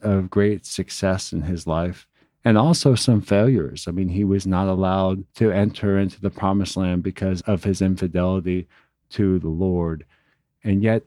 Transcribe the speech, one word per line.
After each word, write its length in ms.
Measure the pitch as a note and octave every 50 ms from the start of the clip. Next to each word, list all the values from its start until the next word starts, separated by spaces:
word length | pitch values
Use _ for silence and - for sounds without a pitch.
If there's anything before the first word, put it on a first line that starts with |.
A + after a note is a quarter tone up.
of 280 | - G#2+ G2 F#2+ F#2 F#2
great 360 | - G2+ G2+ G#2 G#2 F#2+ -
success 680 | - - - F#2 - - - - F#2+ F#2 F#2 - - -
in 100 | F2 D2
his 220 | D#2+ F2+ E2 -
life, 420 | E2+ D#2+ E2 E2+ F2+ F2+ - - _ _ _ _ _ _ _ -
and 100 | A#2+ G#2+
also 380 | G#2+ A#2+ E3 E3+ - - C#3+ B2+
some 260 | - - - A#2+ G#2
failures. 680 | - - G2+ G2+ A2 C3 C3 G#2 D#2 C2 B1 D2+ -
I 40 | F2
mean, 180 | E2+ F#2 F#2+ F#2
he 140 | F2+ F#2+ G#2
was 240 | F#2+ G2 G2 F#2+
not 200 | F#2+ F#2+ F2+ G2
allowed 580 | F#2+ F#2+ F2+ F#2+ F#2 F#2+ F#2+ F#2+ F#2+ F#2+ F#2+ F#2 _ -
to 160 | - A#2 A2
enter 460 | F2+ G2+ G2+ - - - - G2+ G2
into 240 | G2 G2 F#2 - -
the 80 | G2 G2
promised 480 | - - - F#2+ G2 G2+ F#2+ F2+ -
land 260 | F#2+ F#2+ F2+ F2+ F2 D#2+
because 380 | F#2+ F#2 - G2 F#2+ F#2 F2
of 240 | - - G#2 F2+ -
his 160 | G2+ F#2+ -
infidelity 840 | F#2+ F#2 F#2 F2+ F#2+ F2 D#2+ F2+ F2+ F#2 F#2+ F#2+ E2 F#2 F2+ F#2 F2+ - _ _ _ _ _ _ _ _
to 280 | - - G#2 F#2+ F#2 F2+
the 100 | E2 D#2+
Lord. 560 | D#2+ E2 F#2+ F#2+ F2+ F2 E2+ E2 D#2+ D2+ - _ _ _ _ _ _ _ _ _ _ _ -
And 200 | G#2+ G2 G2 G#2
yet, 200 | A2 A2+ A2 -